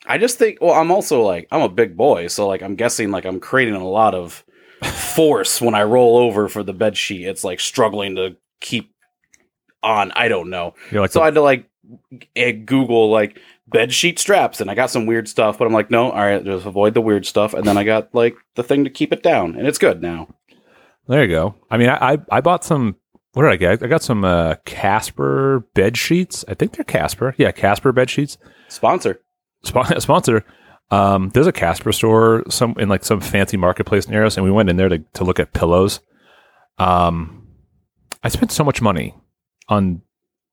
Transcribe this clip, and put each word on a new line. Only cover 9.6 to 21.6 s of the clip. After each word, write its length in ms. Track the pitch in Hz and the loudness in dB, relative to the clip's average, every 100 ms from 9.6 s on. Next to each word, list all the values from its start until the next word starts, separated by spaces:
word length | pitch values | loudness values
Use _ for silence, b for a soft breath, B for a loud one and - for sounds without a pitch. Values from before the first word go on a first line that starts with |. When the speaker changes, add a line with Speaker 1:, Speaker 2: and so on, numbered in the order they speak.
| _ _ | _ _
Speaker 1:
on. 280 | 110 107 98 | -2 0 0
I 140 | - 120 | -2 0
don't 220 | 98 87 | -2 -4
know. 240 | 90 87 - B | -8 -8 -10 B
Speaker 2:
You're 100 | 104 | -2
like 100 | 95 | 0
Speaker 1:
So 80 | 170 | 2
Speaker 2:
the 40 | |
Speaker 1:
I 20 | 160 | 2
had 100 | 151 | 4
to, 60 | |
like, 280 | 143 131 - _ _ 120 _ 127 - 113 | 2 2 -4 _ _ -20 _ -20 -14 -4
g-, 160 | 123 | -4
Google, 580 | 110 110 135 123 117 110 | -4 -2 0 2 2 4
like, 280 | 110 104 - b b _ | 2 0 -6 b b _
bed 260 | 113 120 | 0 0
sheet 240 | 123 175 170 | 0 -2 -2
straps, 420 | - 196 123 - | 0 2 2 -2
and 120 | 98 | -6
I 40 | 101 | -2
got 140 | 127 | -2
some 160 | 123 110 | -2 0
weird 240 | 113 107 | -2 -2
stuff, 300 | - 110 104 | 0 0 2
but 60 | 113 | 0
I'm 60 | |
like, 180 | 113 104 | 2 2
"No, 180 | 117 123 | 2 0
all 60 | - 101 | 0 0
right, 180 | 101 | 0
just 220 | 98 92 98 | -2 -6 -6
avoid 300 | 95 104 117 | 0 2 2
the 60 | |
weird 260 | 110 104 90 | 2 0 0
stuff." 260 | - 104 | 0 0
And 100 | - 104 | 0 0
then 120 | 101 | 2
I 60 | |
got, 300 | 104 110 - | 2 0 0
like, 220 | 123 120 117 _ - | 0 0 -2 _ -10
the 80 | |
thing 200 | - 143 135 | -2 0 0
to 40 | |
keep 240 | - 151 | -2 -4
it 80 | 165 | 0
down, 340 | 170 139 87 - | 2 2 0 -4
and 120 | 131 | -4
it's 100 | 147 | 0
good 240 | 160 87 | 0 0
now. 260 | 85 82 80 - _ b b b b b - | -4 -10 -12 -20 _ b b b b b -2
Speaker 2:
There 140 | 139 | 0
you 60 | 113 | 2
go. 260 | 82 92 - | 0 -2 -6